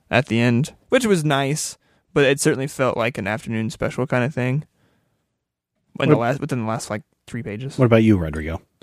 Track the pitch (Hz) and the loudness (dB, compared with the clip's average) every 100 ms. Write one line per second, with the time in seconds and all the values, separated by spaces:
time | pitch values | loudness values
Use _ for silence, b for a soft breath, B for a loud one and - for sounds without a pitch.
0 | _ 113 - 113 120 117 151 - _ 262 | _ -2 0 0 2 2 -2 -8 _ 0
1 | 226 180 151 139 139 151 - - _ _ | 2 0 2 0 0 -4 -6 -12 _ _
2 | _ 156 135 139 156 127 131 - 127 - | _ 2 4 4 2 0 -4 -2 -2 0
3 | 117 - 98 110 - 110 110 - 139 - | -2 -2 -4 -6 -4 -4 -4 -4 -6 -4
4 | 127 127 123 127 127 139 - _ _ _ | -2 -2 -2 -2 -2 -2 -6 _ _ _
5 | _ _ _ _ _ _ _ _ _ - | _ _ _ _ _ _ _ _ _ -4
6 | 147 147 117 139 147 127 110 113 - 107 | 2 2 2 -2 -4 -4 -4 -6 -6 -10
7 | - _ - 120 107 107 131 - 123 113 | -10 _ -12 -10 -8 -10 -8 0 4 6
8 | 110 98 80 76 78 85 - _ | 6 4 2 -6 -6 -8 -12 _